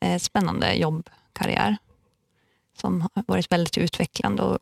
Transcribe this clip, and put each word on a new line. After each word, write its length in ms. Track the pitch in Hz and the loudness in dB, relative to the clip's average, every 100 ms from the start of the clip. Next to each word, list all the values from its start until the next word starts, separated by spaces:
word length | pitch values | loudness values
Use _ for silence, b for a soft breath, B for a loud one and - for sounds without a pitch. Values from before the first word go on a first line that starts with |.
eh, 160 | 180 180 | -2 0
spännande 540 | - 208 170 175 190 | 0 0 0 2 2
jobbkarriär 1040 | - 160 160 - - _ - - - 208 208 - _ _ _ _ _ _ _ _ - | 2 2 -2 -6 -16 _ -4 -2 2 2 0 -4 _ _ _ _ _ _ _ _ -8
som 200 | 202 180 | -2 0
har 220 | 165 - - | 0 -2 -2
varit 240 | 190 170 | -2 0
väldigt 260 | 175 165 - | 0 0 0
utvecklande 680 | 170 - 165 - 202 196 | -2 0 -4 -2 -2 0
och, 140 | - - | 0 0